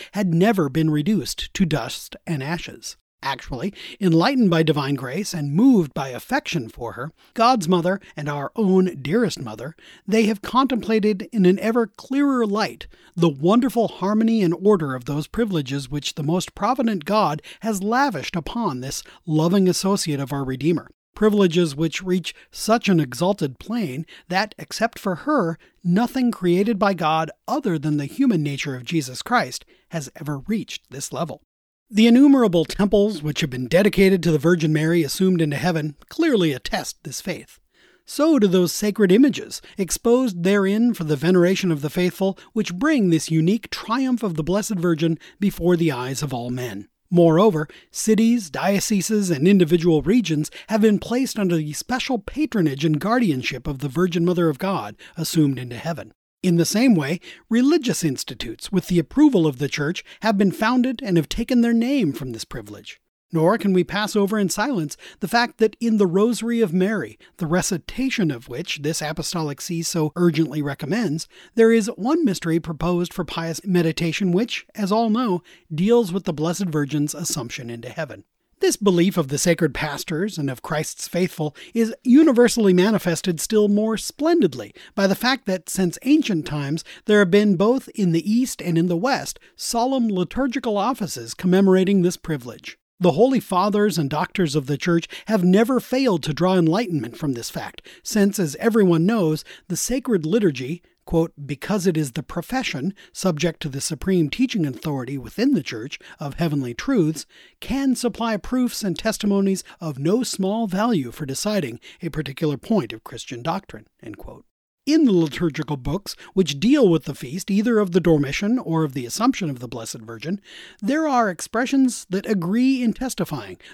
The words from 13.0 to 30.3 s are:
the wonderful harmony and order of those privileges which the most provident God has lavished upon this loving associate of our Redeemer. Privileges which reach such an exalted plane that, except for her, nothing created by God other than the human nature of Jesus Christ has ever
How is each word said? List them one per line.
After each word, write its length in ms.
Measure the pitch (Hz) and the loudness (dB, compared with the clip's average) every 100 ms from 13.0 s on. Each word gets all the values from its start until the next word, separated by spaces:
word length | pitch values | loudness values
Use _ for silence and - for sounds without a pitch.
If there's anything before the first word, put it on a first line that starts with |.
| _ 175 | _ 0
the 140 | 165 | 0
wonderful 580 | 135 165 233 247 240 202 | 2 4 4 4 0 -2
harmony 540 | - 185 214 226 226 | -2 -2 2 2 2
and 120 | 180 165 | 2 2
order 320 | 196 196 147 | 2 2 2
of 120 | 127 123 | -6 -6
those 200 | 147 - | -6 -4
privileges 640 | 214 233 170 127 143 127 | -4 -2 -2 -2 -6 -6
which 240 | 147 - | -8 -6
the 80 | - | -6
most 320 | 147 180 - | -2 -2 -4
provident 500 | - 208 269 226 196 | -4 -2 0 0 -2
God 380 | 143 214 170 147 - - | 0 0 2 -2 -8 -10
has 220 | 220 196 | -6 -4
lavished 540 | 202 240 277 160 123 175 | -2 0 0 -2 -6 -6
upon 440 | - 233 208 127 | -6 -4 -4 -4
this 220 | 135 - - - | -8 -10 -12 -14
loving 420 | 170 156 170 196 185 | -2 0 4 4 4
associate 540 | 170 196 196 160 139 | 2 0 0 -2 -4
of 120 | 127 | -4
our 120 | 139 | -4
Redeemer. 460 | 131 127 147 151 - _ _ | -4 -2 0 0 -4 _ _
Privileges 600 | - 214 208 185 165 165 | 0 2 4 4 2 0
which 300 | 139 165 - | 0 -4 -4
reach 280 | 190 185 - - _ | -2 -2 -4 -12 _
such 360 | - - 233 - | -6 0 0 4
an 120 | 170 | 2
exalted 580 | 131 123 180 202 160 120 | 2 0 -2 0 -4 -6
plane 480 | - 240 170 131 160 - - | -8 -4 -4 -6 -10 -16 -6
that, 260 | 180 214 - | -4 -4 -8
except 440 | 160 - 233 - | -14 -4 -4 -4
for 160 | 202 170 | -6 -4
her, 420 | - 294 165 160 _ _ | -2 0 0 -4 _ _
nothing 480 | 180 185 233 262 240 | 0 0 0 0 -2
created 480 | - 180 175 208 196 | 0 0 2 2 0
by 160 | 202 | 0
God 360 | 175 156 160 160 - - | 0 0 0 -2 -8 -6
other 280 | 269 214 160 | -4 -2 -2
than 200 | 151 147 | 0 -2
the 80 | |
human 380 | 143 - 269 175 | -4 0 2 2
nature 340 | 143 139 143 127 | 0 -4 -6 -10
of 80 | |
Jesus 380 | 123 165 127 123 | -4 -4 -4 -8
Christ 420 | - 240 127 - - _ _ | -2 -2 -2 -8 -16 _ _
has 240 | 165 135 | -10 -10
ever 260 | - 147 | -12 -10